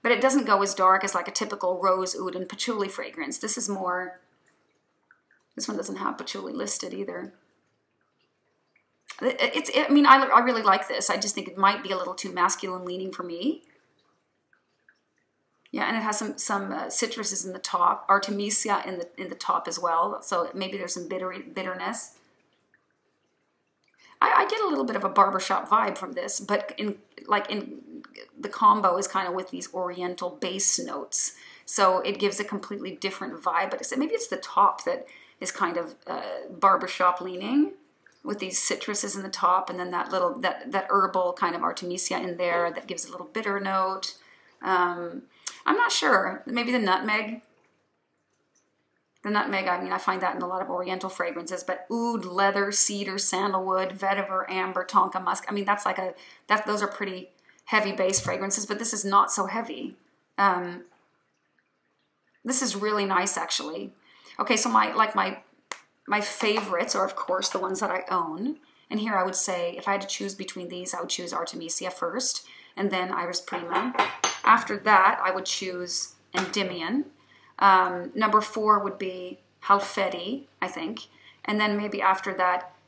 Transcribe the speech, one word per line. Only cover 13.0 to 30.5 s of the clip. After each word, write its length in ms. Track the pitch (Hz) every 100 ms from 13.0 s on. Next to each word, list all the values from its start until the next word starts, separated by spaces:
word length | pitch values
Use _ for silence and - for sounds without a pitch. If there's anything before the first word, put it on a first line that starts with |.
| 190
for 120 | 180
me. 400 | 180 170 233 - _ _ _ _ _ _ _ _ _ _ _ _ _ _ _ _ _ _ _ _ _
Yeah, 180 | - -
and 80 | 226
it 60 |
has 140 | 220 214
some, 200 | 214 -
some, 340 | - 202 196
uh, 140 | 196 220
citruses 600 | - 226 233 196 196 190
in 60 |
the 80 | 185
top, 460 | - 180 175 170 -
Artemisia 760 | 196 196 202 208 - 220 196 -
in 120 | 180
the, 100 | 170 -
in 100 | 180
the 80 | 170
top 320 | - 175 -
as 100 | 165
well. 460 | 175 165 170 -
So 260 | - 180 170
maybe 240 | 190 190 196
there's 160 | 175
some 160 | 185 165
bitter, 260 | 185 185 185 -
bitterness. 640 | - 185 185 185 226 - - _ _ _ _ _ _ _ _ _ _ _ _ _ _ _ _ _ _ - -
I, 240 | - - 392
I 20 |
get 140 | 427
a 60 | 403
little 180 | 277 254
bit 100 | 214
of 80 |
a 60 | 190
barbershop 580 | 208 190 185 - - -
vibe 300 | 214 214 -
from 160 | -
this, 260 | - - -
but 340 | 196 208 - -
in, 180 | 208 - _ - -
like, 240 | 208 -
in, 300 | - - - - - - - - -
the 120 | 202
combo 480 | - 214 214 196 180
is 100 | 196
kind 200 | 196 185
of 60 |
with 180 | 185 185
these 220 | 180 -
oriental 560 | 185 180 180 180 180 180 -
bass 380 | 185